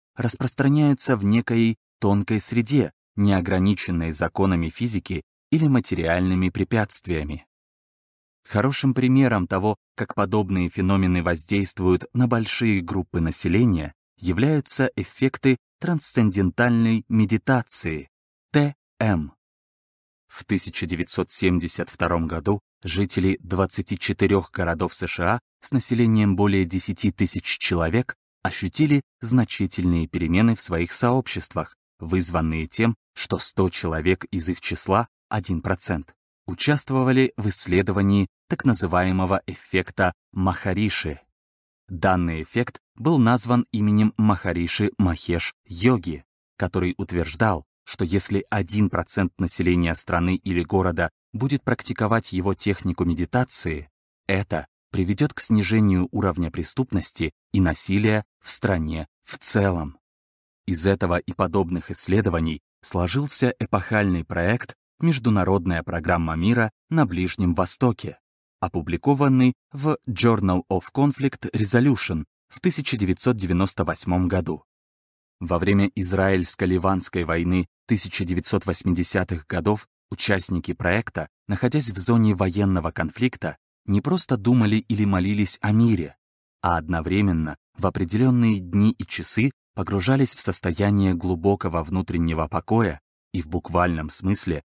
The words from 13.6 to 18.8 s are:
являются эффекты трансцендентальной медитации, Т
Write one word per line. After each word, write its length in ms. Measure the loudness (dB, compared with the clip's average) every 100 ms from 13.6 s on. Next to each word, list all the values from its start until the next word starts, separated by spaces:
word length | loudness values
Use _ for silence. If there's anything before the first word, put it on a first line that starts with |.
| 4 2 -2 -12 _ _
являются 720 | -4 0 0 0 0 0 0
эффекты 640 | -2 -8 -2 -2 0 0 0 _ -10
трансцендентальной 1200 | -4 -2 -2 2 2 2 0 2 2 4 2 0 0
медитации, 1000 | 0 2 0 2 0 0 -6 -6 -6 -10 _ _ _ _
Т 240 | 0 0 -2